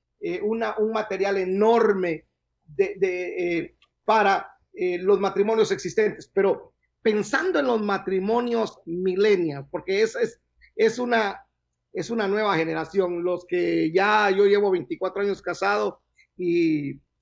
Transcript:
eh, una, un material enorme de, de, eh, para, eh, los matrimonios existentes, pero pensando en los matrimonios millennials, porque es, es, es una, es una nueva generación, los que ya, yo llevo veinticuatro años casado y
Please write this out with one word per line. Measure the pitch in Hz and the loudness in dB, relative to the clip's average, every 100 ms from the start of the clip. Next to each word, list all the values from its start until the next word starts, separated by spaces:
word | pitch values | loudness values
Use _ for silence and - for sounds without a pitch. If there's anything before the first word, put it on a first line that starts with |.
| _ - | _ -10
eh, | - 180 | -8 -4
una, | 208 226 220 220 | -4 -2 -4 -2
un | 220 | -2
material | 220 214 190 196 190 | -2 -4 -2 -2 -2
enorme | 185 196 220 233 220 196 175 156 _ _ _ _ | -2 2 4 4 4 2 -2 -6 _ _ _ _
de, | - 147 190 190 | -8 -2 -2 0
de, | 190 180 180 180 175 170 | -2 -2 -6 -4 -2 -2
eh, | 147 _ _ _ - | -6 _ _ _ 2
para, | 220 196 190 - - _ | 4 4 2 -2 -20 _
eh, | - 180 180 | -6 -4 0
los | 185 196 | 2 2
matrimonios | 196 190 202 220 214 | 2 0 2 2 2
existentes, | 190 180 220 214 - - | 0 -4 0 0 -2 -6
pero | 196 196 - - _ _ _ | 0 2 0 -6 _ _ _
pensando | 220 208 196 277 359 320 | 0 0 0 -2 0 0
en | 262 | 0
los | 226 | 0
matrimonios | 202 190 190 190 196 233 247 233 214 - - | 0 -4 -2 -2 0 0 0 -2 -4 -8 -10
millennials, | 175 185 185 214 190 165 139 135 | -4 -2 2 4 4 0 -6 -8
porque | 170 175 196 | -10 -4 0
es, | 226 254 | 0 0
es, | 233 - _ _ _ - | -6 -6 _ _ _ 0
es | 220 233 | 0 0
una, | 240 226 202 - - _ _ _ _ | 0 0 0 -6 -16 _ _ _ _
es | - 165 | -10 -6
una | 233 196 | -2 -2
nueva | 208 208 170 | 0 0 0
generación, | 165 160 160 202 180 175 | -2 -4 -4 -2 0 0
los | 180 175 - | -2 -4 -4
que | 180 170 165 160 | -2 0 0 0
ya, | 170 202 214 208 | 2 2 4 4
yo | 190 202 | 4 4
llevo | 202 202 | 4 2
veinticuatro | 185 135 160 185 196 | 0 -4 -6 -6 -2
años | 202 185 | -4 -4
casado | 180 175 196 208 202 - _ _ _ - | -6 -4 -2 0 -2 -6 _ _ _ -6
y | 175 175 165 151 139 139 _ _ | 0 2 2 0 -4 -10 _ _